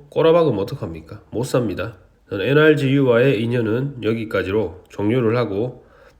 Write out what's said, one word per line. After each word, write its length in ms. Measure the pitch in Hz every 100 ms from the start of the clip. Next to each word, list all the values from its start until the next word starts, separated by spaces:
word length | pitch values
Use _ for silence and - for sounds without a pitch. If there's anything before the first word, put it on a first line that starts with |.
| -
꼬라박으면 520 | - 160 170 160 104
어떡합니까? 640 | 98 - 101 80 - - -
못 120 | 101
삽니다. 540 | 135 135 113 87 101 - _ _ _
저는 160 | 101 98
엔알지유와의 960 | 143 156 151 135 139 131 117 135 110
인연은 640 | 117 123 107 117 139 127
여기까지로 800 | 107 117 107 98 87 107 92 - -
종료를 480 | - 101 127 113 120
하고, 480 | 113 98 123 - - _ _